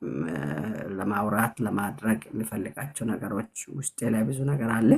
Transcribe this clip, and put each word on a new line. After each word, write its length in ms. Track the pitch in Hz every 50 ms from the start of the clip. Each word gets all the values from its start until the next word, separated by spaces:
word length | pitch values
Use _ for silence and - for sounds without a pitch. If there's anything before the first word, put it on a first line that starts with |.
እ፣ 360 | - - - 143 - 160 - - 73 - - - - - - - - 202
ለማውራት 640 | - 190 190 202 104 202 208 107 202 214 - - - -
ለማድረግ 600 | 113 104 101 101 101 104 - - 107 110 110 110 -
የሚፈልጋቸው 800 | - - 110 113 - 107 104 92 - - - 139 147 - - 113
ነገሮች 460 | 113 104 - 101 101 104 98 113 - - - - -
ውስጤ 280 | - 139 139 - - - 120 120
ላይ 140 | 113 110 113
ብዙ 140 | 117 131 131 135
ነገር 260 | 139 143 135 117 113
አለ። 200 | - 113 113 120 269